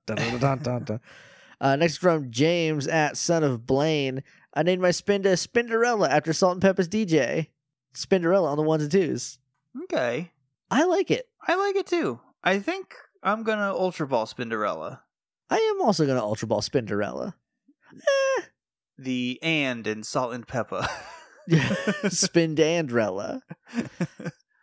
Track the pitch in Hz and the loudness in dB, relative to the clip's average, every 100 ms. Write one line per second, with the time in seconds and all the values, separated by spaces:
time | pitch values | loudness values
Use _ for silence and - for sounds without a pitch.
0 | - 107 117 120 139 135 139 123 - 107 | -8 -4 -4 0 0 0 -4 -4 -4 -8
1 | - - - - - - 135 139 165 147 | -10 -20 -20 -20 -20 -4 0 2 0 2
2 | 180 160 135 117 156 175 160 156 131 160 | 2 2 0 0 2 2 0 -2 0 0
3 | 151 - - 165 151 123 120 135 151 156 | 0 0 0 2 2 0 0 0 2 0
4 | 135 131 - _ _ - 160 185 180 170 | -2 -4 -10 _ _ -2 2 2 2 2
5 | - 202 196 180 - 233 240 226 233 226 | 0 2 4 2 2 0 0 2 2 4
6 | 160 143 165 156 190 180 196 190 170 208 | 4 2 2 2 2 4 2 2 0 -2
7 | 214 160 117 156 156 _ _ _ _ - | 2 2 2 0 -4 _ _ _ _ -10
8 | - 196 170 196 160 143 156 156 147 180 | 0 2 4 4 2 2 2 2 2 2
9 | 165 120 - - _ _ _ 247 370 320 | 2 -2 -6 -14 _ _ _ -14 -6 -2
10 | 120 123 175 _ _ _ - 214 349 370 | 0 -2 -6 _ _ _ -2 0 2 2
11 | 370 120 - _ - 359 403 392 370 349 | 0 -2 -4 _ -2 0 0 -2 -2 -2
12 | 214 120 _ _ - 196 202 381 370 - | -2 -4 _ _ -2 -2 -2 -6 -8 -18
13 | - _ - 214 220 214 202 196 185 - | -20 _ -4 -2 0 0 0 0 0 0
14 | 147 127 110 - 117 113 104 82 78 131 | 0 0 0 -4 -4 0 0 -2 -6 -10
15 | _ _ _ _ - - 440 403 311 190 | _ _ _ _ -2 0 2 2 2 2
16 | 147 127 107 107 110 107 - 139 110 104 | 2 0 -2 -4 -2 -2 0 -2 -2 -4
17 | 101 65 64 - _ _ _ 294 _ - | -4 -6 -8 -10 _ _ _ _ _ -6
18 | - 554 539 523 - _ _ _ _ - | 0 2 2 -2 -4 _ _ _ _ -12
19 | 131 127 123 127 160 160 139 120 110 107 | -6 -4 -4 -4 -2 -2 -2 -4 -6 -6
20 | 107 143 127 120 113 127 107 92 - - | -4 -4 -4 -6 -6 -6 -4 -4 -6 -6
21 | - - - - - 165 127 190 - 196 | -14 -20 -20 -16 0 2 2 -2 -2 -2
22 | 202 - - 170 165 156 156 170 151 120 | -2 0 0 2 2 2 2 2 0 0
23 | 107 95 104 262 - - - 233 - - | 0 -2 -6 -10 -12 -20 -12 -8 -8 -6
24 | 180 - - - _ _ | -8 -8 -14 -14 _ _